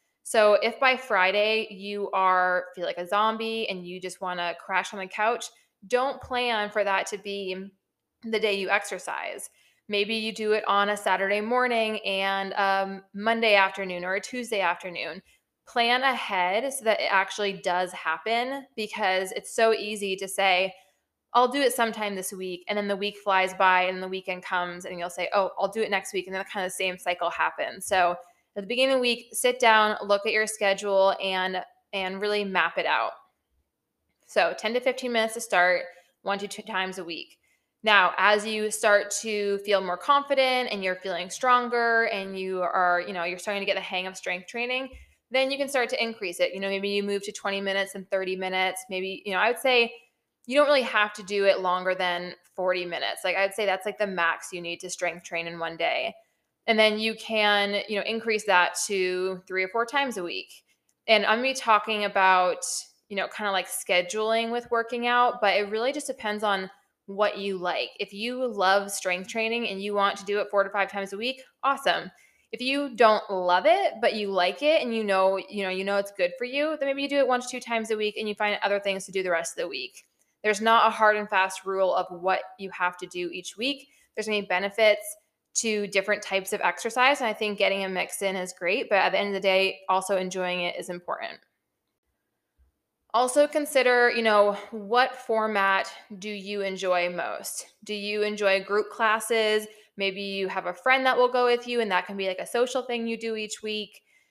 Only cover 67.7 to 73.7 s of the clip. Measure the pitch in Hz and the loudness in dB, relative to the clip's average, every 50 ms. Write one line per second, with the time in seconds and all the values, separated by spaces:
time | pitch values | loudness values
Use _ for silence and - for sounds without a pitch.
67.7 | 165 - 123 - - - 202 - 202 196 226 240 254 254 262 240 208 202 185 190 | -2 -2 -4 -6 -6 -8 -10 -10 -8 -8 -6 -6 -4 -4 -4 -4 0 2 4 4
68.7 | 196 202 196 196 - - - 185 180 185 185 - - 226 220 226 233 240 233 - | 4 4 2 -2 -6 -6 -4 -4 -4 -4 -6 -6 -4 -4 -2 -2 -2 -2 -4 -6
69.7 | 196 196 196 208 202 202 196 202 - 202 190 202 202 208 202 202 208 202 196 196 | -6 -6 -6 -2 0 2 2 2 0 -2 -4 -2 -2 -2 -2 0 2 2 2 2
70.7 | - 202 190 196 208 202 196 190 196 202 233 254 262 - - _ _ _ - 269 | 0 -2 -2 -2 -4 -6 -8 -6 -8 -6 -6 -6 -6 -8 -12 _ _ _ 0 0
71.7 | 269 262 - 180 165 165 165 185 - _ _ _ _ _ _ _ 226 226 247 262 | 0 2 2 0 0 0 -2 -8 -14 _ _ _ _ _ _ _ -12 -6 -4 -2
72.7 | 277 285 285 269 233 202 240 220 214 - - - 196 185 180 180 175 185 202 311 | -2 -2 -2 -2 4 6 8 8 8 6 2 -2 -2 0 2 4 4 4 6 4